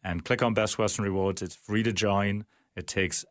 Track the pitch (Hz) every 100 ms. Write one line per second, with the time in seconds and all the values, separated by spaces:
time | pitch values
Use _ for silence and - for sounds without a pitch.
0 | 95 85 - 123 120 110 107 - 107 -
1 | 101 95 95 95 92 - - 107 113 101
2 | 104 101 101 101 104 _ _ - 87 -
3 | 95 - -